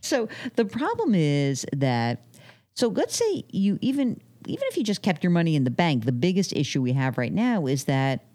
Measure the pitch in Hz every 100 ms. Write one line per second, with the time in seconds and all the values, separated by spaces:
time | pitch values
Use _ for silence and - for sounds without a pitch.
0 | - 285 220 - 254 - 220 226 311 466
1 | 415 196 151 143 139 135 - 143 135 120
2 | 117 120 - - - - _ - 240 185
3 | 339 - 466 370 - - 196 202 240 269
4 | 262 - - - - - 539 494 220 196
5 | - 165 180 170 165 156 127 120 175 131
6 | 113 123 175 190 190 - 147 143 127 135
7 | 131 117 120 175 247 226 139 139 - 135
8 | 135 131 -